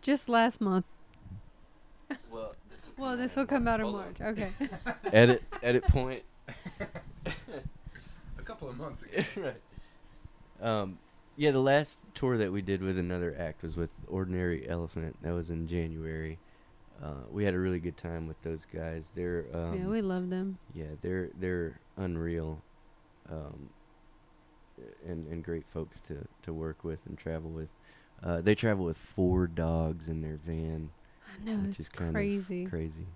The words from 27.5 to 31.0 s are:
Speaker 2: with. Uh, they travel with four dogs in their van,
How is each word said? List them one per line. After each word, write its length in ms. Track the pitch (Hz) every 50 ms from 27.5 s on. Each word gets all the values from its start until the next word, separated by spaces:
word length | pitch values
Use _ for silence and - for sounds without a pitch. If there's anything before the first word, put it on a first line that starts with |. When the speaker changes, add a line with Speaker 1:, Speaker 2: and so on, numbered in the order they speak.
Speaker 2:
with. 180 | 80 80 78 78 - - - - - - - - _ - -
Uh, 180 | 87 85 85
they 140 | 85 98 107
travel 300 | - - 113 107 98 92
with 120 | 85 80 -
four 480 | - - - - 92 90 90 92 92
dogs 640 | 87 82 82 82 82 82 82 82 80 80 85 80 80
in 120 | 80 80 78
their 160 | 78 78 76 76
van, 460 | 82 82 80 80 80 80 78 80 78 - -